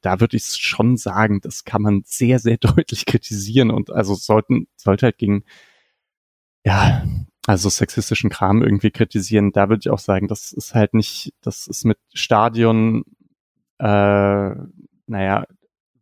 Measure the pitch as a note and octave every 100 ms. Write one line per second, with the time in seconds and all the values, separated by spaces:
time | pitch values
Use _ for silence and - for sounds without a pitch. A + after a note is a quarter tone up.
0 | F#2 G2 A#2+ A#2 - - - - A#2 B2
1 | - G#2 A2 G2+ - - - A2+ G#2 G2
2 | - - A#2+ B2+ A2+ A#2 - - - G#2+
3 | - - - G#2 G2 B2+ A2+ A#2+ - -
4 | G2 G2 - A2 - B2 - _ - G2
5 | B2 - G#2 G2+ - - _ _ _ _
6 | _ _ _ _ _ _ - G2 - -
7 | - - - _ - G2 G2+ - - -
8 | - - G#2+ - F#2+ A2 - G2+ G#2+ -
9 | A2+ G#2+ F#2 G#2+ G2+ G2+ G2 G#2+ - G#2+
10 | - F#2+ G2 A2 - - - A#2 G#2 A2+
11 | - - - - - - - - A2+ -
12 | _ - - G#2+ A2+ A2+ A2+ A2 A2+ A2
13 | - _ _ _ _ _ _ - A2 G#2
14 | G2+ G2+ G2+ G2+ G2 G2 F#2 - - _
15 | - G#2 F#2+ G2+ - _ _ _ _ _